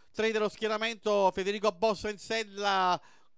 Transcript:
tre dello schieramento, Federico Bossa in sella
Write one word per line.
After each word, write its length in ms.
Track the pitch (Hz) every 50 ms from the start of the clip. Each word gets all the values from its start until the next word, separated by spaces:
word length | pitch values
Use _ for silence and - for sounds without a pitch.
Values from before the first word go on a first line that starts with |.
| - -
tre 200 | - - 220 226
dello 160 | 214 214 214
schieramento, 840 | 202 - - 214 214 220 214 220 226 233 202 - 214 208 202 196 185
Federico 400 | 175 196 185 196 202 214 190 214
Bossa 400 | 185 170 208 226 202 - - 214
in 80 | 208 190
sella 840 | - - 226 226 220 208 196 202 202 202 196 190 185 180 175 160 - - - - - - -